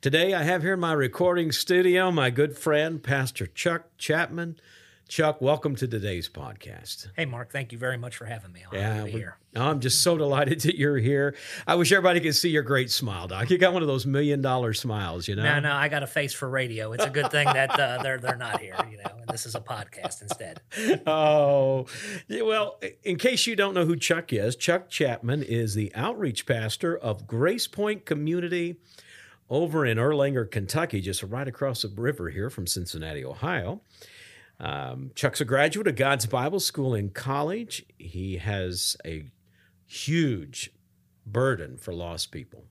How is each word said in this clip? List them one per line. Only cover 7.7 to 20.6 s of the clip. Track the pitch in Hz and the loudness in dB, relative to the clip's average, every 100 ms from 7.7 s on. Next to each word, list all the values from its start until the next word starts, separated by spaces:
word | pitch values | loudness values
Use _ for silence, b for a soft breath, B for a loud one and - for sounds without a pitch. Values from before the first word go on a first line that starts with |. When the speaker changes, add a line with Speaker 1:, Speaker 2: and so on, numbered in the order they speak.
Speaker 2:
you | 117 | -6
very | 127 127 | -4 -4
much | 120 - | -8 -12
for | 113 | -10
having | 117 92 | -10 -12
me. | 87 92 | -20 -8
I'm | 95 | -2
Speaker 1:
Yeah, | 104 | -2
Speaker 2:
happy | 107 | -2
to | 107 | -4
be | |
Speaker 1:
we, | 110 | -6
Speaker 2:
here. | 85 - _ - | -8 -14 _ -2
Speaker 1:
I'm | 135 147 | 0 0
just | 123 - | 2 4
so | 180 170 | 4 4
delighted | 143 139 139 160 | 2 2 2 2
<laughs> | |
that | 139 - | 0 2
you're | 143 139 | 2 4
here. | 117 139 143 B B B - | 4 4 2 B B B 2
I | 170 | 4
wish | 170 | 8
everybody | 190 180 175 | 8 8 6
could | 151 | 4
see | 143 175 | 2 2
your | 151 | 0
great | 123 139 127 | 2 0 2
smile, | - 120 92 85 | -2 -2 -4 -6
Doc. | 92 117 | -4 2
You | 180 | 6
got | 185 | 6
one | 180 | 4
of | 156 | 2
those | 135 | 0
million-dollar | 127 139 147 143 131 127 120 | 0 2 2 2 2 2 0
smiles, | 107 123 107 92 87 87 | -2 -2 -2 -2 -4 -4
you | 101 | 0
know? | |
Speaker 2:
No, | 147 147 | 2 2
no, | 147 | 2
I | 143 147 | 2 2
got | 147 | 0
a | 139 | -2
face | - 139 | -2 -4
for | - 135 | -4 -4
radio. | 131 123 110 110 | -2 -2 -4 -6
It's | 113 | -2
a | 208 | 0
good | 147 143 | 0 0
thing | 147 143 | 2 4
that, | 127 135 247 | 4 2 2
uh, | 135 127 | 0 -2
they're, | 131 131 | -2 -2
they're | - 120 | -2 -4
not | 120 - | -4 -6
here, | 95 - 113 | -6 -6 -6
you | 107 | -6
know, | 98 107 | -14 -14
and | 113 | -8
this | 120 120 | -8 -6
is | |
a | 110 | -10
podcast | 110 113 104 - 101 - | -8 -10 -10 -10 -10 -10
instead. | 101 - 92 82 | -10 -8 -8 -14